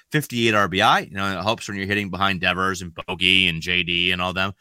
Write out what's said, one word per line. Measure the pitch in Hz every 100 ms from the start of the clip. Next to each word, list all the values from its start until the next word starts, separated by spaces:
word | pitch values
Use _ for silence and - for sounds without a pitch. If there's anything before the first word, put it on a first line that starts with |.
| -
fifty-eight | 151 - 120 113
R | 107 98
B | 92
I. | 117 185
You | - 98
know, | 98 92
it |
helps | 98 117 -
when | 98
you're | 98
hitting | 104 98
behind | 90 98 90
Devers | 92 90 95 92
and | 87
Bogey | 80 - 87 92 95 90
and | 82
J | 82 90
D | 85 87 90
and | 90
all | 90
them. | 92 98 -